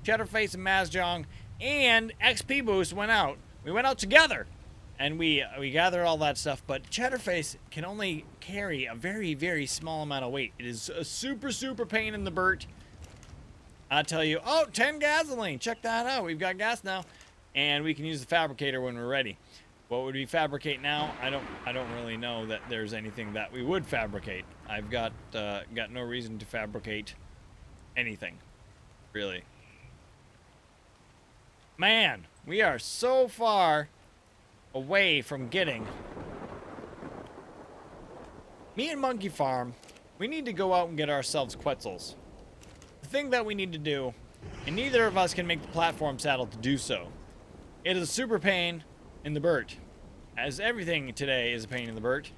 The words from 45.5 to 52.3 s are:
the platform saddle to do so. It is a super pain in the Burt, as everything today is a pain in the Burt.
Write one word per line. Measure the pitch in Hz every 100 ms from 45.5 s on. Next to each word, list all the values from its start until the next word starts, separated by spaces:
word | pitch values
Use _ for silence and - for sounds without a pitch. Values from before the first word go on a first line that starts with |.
| 170
the | -
platform | 165 170 151 151 127
saddle | 147 131 120
to | 107
do | 120 139
so. | - 110 87 - - - - - - -
It | 175 185
is |
a | 170
super | - 254 214
pain | 170 185 175 170 - - - -
in | 147
the | 151
Burt, | 160 151 110 - - - - - - -
as | 131 135
everything | 214 240 170 165 135
today | 120 139 131 120
is | 120
a | 110
pain | 123 117
in |
the | 110
Burt. | 113 135 143